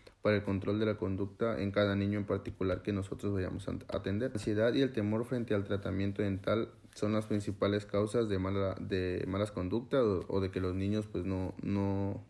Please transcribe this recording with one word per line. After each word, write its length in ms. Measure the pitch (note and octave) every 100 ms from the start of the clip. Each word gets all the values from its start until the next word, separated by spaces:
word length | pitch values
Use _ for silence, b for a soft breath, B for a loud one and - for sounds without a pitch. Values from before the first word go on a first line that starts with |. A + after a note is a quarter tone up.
| B -
para 160 | G#2+ G#2
el 80 |
control 340 | G2 G2 F#2+ G#2
de 80 | A2
la 100 | G#2
conducta 640 | G2 G2 G2 - A#2 -
en 120 | G2+
cada 240 | G2+ G2+ G2
niño 220 | G2+ G#2
en 80 | G2+
particular 560 | G2 - - F#2+ F2+
que 100 | -
nosotros 400 | G2+ G2 - G2+
vayamos 360 | G2 F2+ - -
a 40 | F2+ -
atender. 420 | - G2 G2+ C3
La 40 |
ansiedad 380 | G#2+ A2 G#2 A#2
y 80 | B2
el 100 | C3
temor 320 | A#2+ G#2 A2
frente 300 | A#2+ B2 A2+
al 100 | G#2
tratamiento 580 | G2+ G2+ F#2+ F#2+ G2+ G2
dental 480 | G#2 F#2+ G2+ G#2 A#2 - -
son 180 | - G#2+
las 140 | A2 G#2+
principales 600 | G#2 G2+ F#2+ G2+ G#2 -
causas 420 | G2+ G#2 A#2+ A2
de 100 | F#2+
mala, 380 | F#2+ G2 G2 -
de 460 | G2 F#2+ F#2 F2+ -
malas 240 | G2 G#2+
conductas 520 | - F2+ A2 B2+ C#3
o, 220 | A2+ F2+ -
o 120 | F#2+
de 100 | F#2+
que 100 | F#2+
los 160 | F#2 F#2
niños, 320 | G2 G#2+ G#2+
pues, 140 | G2
no, 300 | F2+ F#2+ F#2 -
no, 640 | G2+ G2+ G2 G2 G2 -